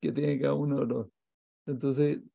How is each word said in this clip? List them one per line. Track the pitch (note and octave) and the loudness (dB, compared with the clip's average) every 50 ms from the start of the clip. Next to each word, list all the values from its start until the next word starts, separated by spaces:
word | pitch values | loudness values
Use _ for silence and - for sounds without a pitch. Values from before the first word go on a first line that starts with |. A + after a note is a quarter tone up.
que | - D3+ | -4 -2
tiene | B2 C#3+ D3 D3 C#3+ C3+ | 0 0 0 0 2 2
cada | C#3 C#3 C#3+ | 2 2 2
uno | C#3+ D3 C#3+ C#3 C#3 | 2 0 0 0 0
de | A#2 | 0
los. | A#2 A#2+ A#2 G#2+ - _ _ _ _ _ _ _ _ _ _ _ | 0 -2 -4 -6 -8 _ _ _ _ _ _ _ _ _ _ _
Entonces, | - C#3 A#2+ C#3 C#3 C3 C#3 D3 D3 D3 - - - | -8 -6 -2 -2 0 2 2 2 2 2 -2 -6 -12